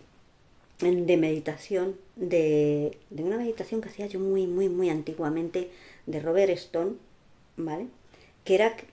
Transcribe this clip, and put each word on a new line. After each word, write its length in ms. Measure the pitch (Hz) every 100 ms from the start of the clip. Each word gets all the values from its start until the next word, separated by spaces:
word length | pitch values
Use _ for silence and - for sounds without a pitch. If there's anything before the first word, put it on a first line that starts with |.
| - _ _ _ _ _ _ -
de 380 | 180 180 170 175
meditación, 800 | 160 156 151 151 - 190 185 190 - -
de, 840 | 180 170 156 151 147 147 147 - -
de 140 | 147
una 140 | 165 226
meditación 440 | 240 226 196 226
que 80 | 220
hacía 180 | - 202
yo 120 | 196
muy, 280 | 190 190 185
muy, 220 | 175 196
muy 200 | 175 185
antiguamente, 800 | 156 147 160 156 160 165 180 180 - - - -
de 120 | -
Robert 320 | 147 175 196
Stone, 420 | 175 - 165 180 247 - _ _ - _ -
¿vale? 300 | 165 156 247 - - - - _
Que 120 | - 190
era 200 | 220 -
c-, 80 | -